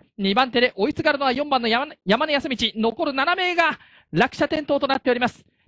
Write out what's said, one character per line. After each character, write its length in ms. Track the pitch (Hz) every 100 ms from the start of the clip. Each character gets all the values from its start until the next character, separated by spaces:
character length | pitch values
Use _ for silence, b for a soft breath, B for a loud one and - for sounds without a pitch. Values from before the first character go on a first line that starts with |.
| _ -
二 160 | 196
番 200 | 208 254
手 80 | 240
で 120 | 247 -
追 140 | 233
い 20 |
す 100 | -
が 80 | 311
る 80 | 285
の 60 |
は 80 | 269
四 180 | 247 294
番 100 | 262
の 60 | 233
山 200 | 226 294
根、 120 | - 180
山 180 | 226
根 80 | 311
康 140 | 285 302
道。 80 | 240 226 214
残 280 | 226 226 302
る 60 |
七 220 | 269 302
名 220 | 359 359 349
が 240 | 330 - b b b
落 240 | 160 247 -
車 80 |
転 160 | 294 311
倒 180 | 294 285
と 80 | 277
な 120 | 269
っ 40 |
て 80 | 262
お 40 |
り 40 | 240
ま 100 | 247
す。 160 | - _ _